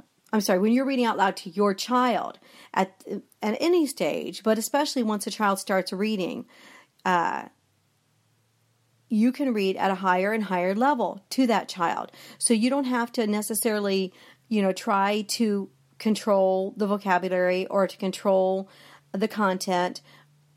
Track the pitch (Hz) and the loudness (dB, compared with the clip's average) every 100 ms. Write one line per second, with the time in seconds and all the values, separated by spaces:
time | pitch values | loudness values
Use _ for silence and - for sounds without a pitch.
0 | - _ _ 214 196 185 214 247 269 262 | -18 _ _ -2 0 2 2 2 0 0
1 | 226 185 190 190 180 180 208 196 - 247 | 0 2 0 -2 -6 0 0 0 -2 0
2 | 254 190 - - - - - - 190 - | 2 0 -4 -12 -20 -20 -4 -2 -2 -4
3 | - 202 - - 208 - 330 359 269 - | -10 -10 -10 -6 -4 0 2 2 2 -2
4 | 156 82 - 170 220 220 - 285 302 262 | -2 -4 -6 -4 0 0 0 -2 0 -2
5 | 226 214 214 - 202 196 - 190 185 185 | -2 -2 -4 -2 0 0 0 -2 -2 -4
6 | 220 208 160 - - - - - _ _ | -2 -2 -4 -6 -12 -20 -20 -20 _ _
7 | 190 175 165 64 - _ _ _ _ _ | 0 2 0 -4 -10 _ _ _ _ _
8 | _ _ _ _ _ _ _ _ _ _ | _ _ _ _ _ _ _ _ _ _
9 | - 214 247 254 269 214 190 - 190 185 | -2 2 2 2 -2 0 0 0 0 0
10 | 190 185 202 226 190 180 185 202 269 254 | 2 2 2 0 -2 0 0 2 2 2
11 | 180 - - - 247 202 - 185 165 - | -2 -4 -6 0 2 2 -2 -2 -2 -2
12 | - - - - - 220 247 277 254 247 | -8 -14 -20 -4 0 2 2 0 0 -2
13 | 240 247 214 208 208 214 226 214 202 190 | -2 -2 0 0 -2 -2 0 0 0 0
14 | 185 - - - - 214 190 185 233 196 | -2 -8 -20 -16 -2 0 2 0 0 2
15 | 196 214 202 - 220 202 190 _ _ - | 2 0 -2 0 0 0 -4 _ _ -4
16 | 220 208 220 196 190 190 190 196 202 202 | -2 0 4 4 4 2 -2 -2 -2 0
17 | 196 180 185 180 180 185 185 196 185 - | 2 2 2 0 2 0 0 0 0 -2
18 | 190 - 208 190 185 190 190 - - - | -6 -2 2 2 2 0 -6 -14 -20 -20
19 | _ 196 214 214 196 185 196 180 180 - | _ -4 -4 0 0 0 0 0 0 -4
20 | - - _ _ _ | -18 -20 _ _ _